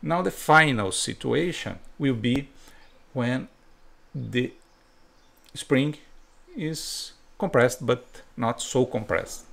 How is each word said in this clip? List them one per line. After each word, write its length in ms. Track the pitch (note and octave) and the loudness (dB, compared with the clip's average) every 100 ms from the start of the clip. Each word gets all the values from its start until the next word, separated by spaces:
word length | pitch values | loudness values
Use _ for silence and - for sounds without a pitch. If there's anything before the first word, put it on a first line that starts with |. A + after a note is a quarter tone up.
Now 200 | D3+ E3+ | 0 0
the 100 | F#3 | 0
final 600 | - - D3+ D#3 B2 G2 | -4 6 6 6 2 -2
situation 880 | - - A2 - A#2+ F3 D#3+ - F#2+ - - | -2 -4 -4 -2 0 0 -4 -8 -10 -16 -4
will 160 | C#3+ | -2
be 360 | A#2+ A2+ C3 C#3 - - - - - - | 0 0 0 -2 -16 -20 -20 -20 -20 -12
when 340 | C3 A#2+ B2+ - _ - - - - - | -4 -2 -2 -6 _ -20 -20 -20 -20 -14
the 400 | C#3+ A#2 A#2+ B2 - - _ _ _ - _ _ _ - - | -10 -2 -2 -2 -6 -20 _ _ _ -20 _ _ _ -20 -16
spring 420 | - C3+ D3 D3 - - - - - F4 | 0 2 2 -2 -14 -20 -20 -20 -16 -8
is 580 | D#3+ D#3+ - - - - - - | -6 -6 -8 -10 -12 -16 -20 -6
compressed, 440 | G3 C3 B2 - | 0 4 4 2
but 380 | B2 B2 - - - - | -2 -2 -2 -20 -20 -4
not 260 | A#2 A#2+ | -2 -2
so 240 | - C3 B2 | -2 0 0
compressed 600 | - G#2+ E2+ - - - | 0 -2 -2 -2 -12 -16